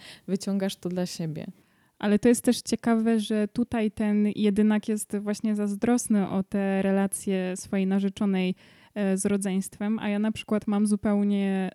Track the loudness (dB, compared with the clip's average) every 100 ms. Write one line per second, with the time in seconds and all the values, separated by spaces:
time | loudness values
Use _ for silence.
0 | -8 -14 -4 -4 -2 -2 -2 -4 -6 -4
1 | -4 -4 -6 -6 -10 -14 _ _ _ -4
2 | 2 4 4 4 2 0 -2 -2 0 2
3 | 2 0 0 -2 0 -2 -2 0 -2 0
4 | 0 2 2 2 2 4 4 2 0 -4
5 | -4 -6 -4 -4 -2 -2 -2 0 2 2
6 | 2 2 2 -2 -2 -2 0 0 2 2
7 | 0 -2 -2 -2 -2 -6 -4 -2 0 0
8 | 0 0 0 2 0 -2 -10 -20 -12 -4
9 | 0 0 0 0 0 -4 -4 -6 -4 -2
10 | -2 -2 -2 -4 -2 -2 0 0 2 0
11 | 0 2 2 2 0 0 -2